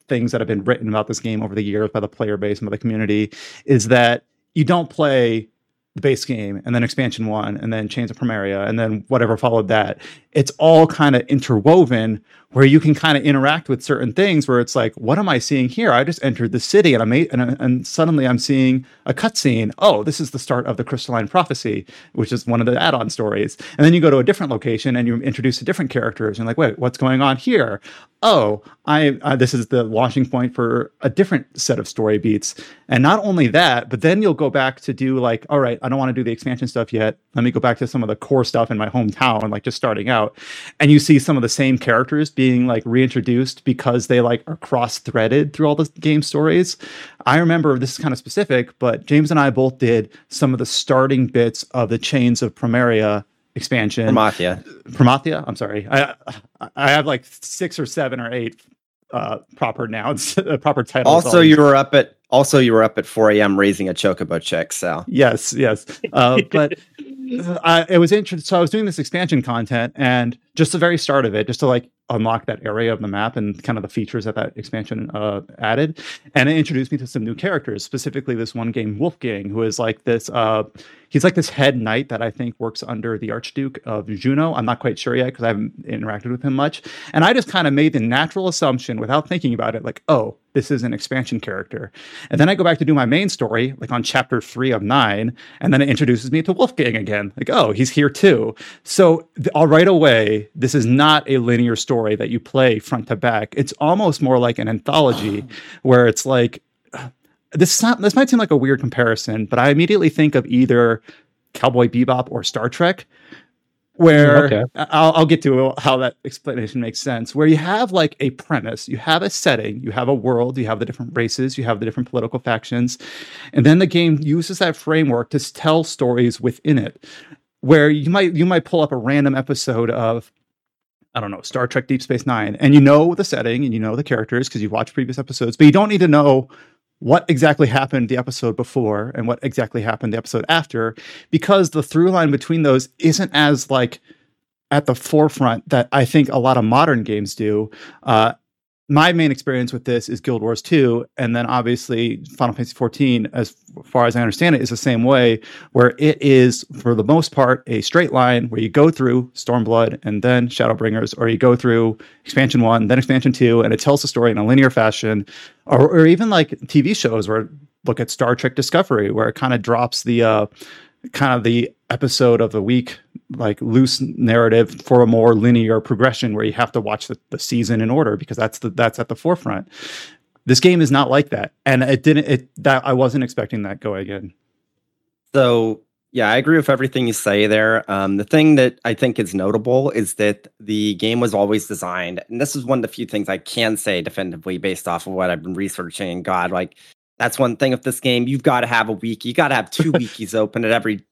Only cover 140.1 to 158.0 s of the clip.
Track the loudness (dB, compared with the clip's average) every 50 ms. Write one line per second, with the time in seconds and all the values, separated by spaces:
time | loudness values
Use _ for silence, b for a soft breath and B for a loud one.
140.1 | -6 -6 -8 -6 -6 -6 -2 0 -2 -2 -2 -4 -6 -4 -4 -4 -6 B B B
141.1 | B B B B -2 -2 2 2 2 4 2 2 0 -4 -4 -2 0 2 2 4
142.1 | 2 2 2 2 0 -2 -2 -2 -2 0 2 4 2 2 0 -4 _ -2 0 0
143.1 | 2 2 -2 -2 0 2 2 4 2 0 0 -2 0 0 0 -2 -4 -12 b b
144.1 | b b b b b b _ _ _ _ _ -2 -2 -2 0 0 -4 -4 -4 -2
145.1 | 2 2 2 2 2 0 0 0 0 -2 -4 -2 0 0 0 2 0 0 0 2
146.1 | 2 2 2 2 0 0 2 2 2 2 2 2 4 4 4 4 2 -2 -2 -4
147.1 | -4 -4 -4 -6 -8 -6 -4 -2 -2 -2 -2 -4 B B B B B B B 2
148.1 | 2 4 4 2 0 _ _ _ _ _ _ _ _ _ _ 0 2 4 4 4
149.1 | 4 2 2 0 0 -2 -4 -4 -2 -2 -2 -4 -6 -8 -4 -2 -2 -2 -2 -4
150.1 | -10 -8 -4 -4 -4 -2 -2 -4 -4 -6 -4 0 2 4 4 4 2 0 -4 -6
151.1 | -8 -6 -4 -2 -2 -2 -2 -2 -2 -2 0 0 -2 -4 -4 -6 -4 -2 -2 -4
152.1 | -4 -6 -10 -14 -4 -2 -2 -2 -2 -4 -8 -10 -6 -4 -4 -4 -2 -2 0 0
153.1 | 2 0 -2 -4 -4 -6 -6 -6 -8 _ _ _ -20 -20 -16 _ 0 2 2 2
154.1 | 2 0 -2 -2 0 0 2 2 2 2 0 -4 -6 -4 -2 -2 0 0 2 2
155.1 | 4 4 4 4 2 0 B B B B B B 2 4 4 4 4 2 0 0
156.1 | 0 2 4 4 6 6 6 6 4 0 -8 -16 -14 -6 -2 0 0 0 2 2
157.1 | 4 2 2 0 0 0 2 2 2 0 -2 -6 -6 -4 -4 0 0 0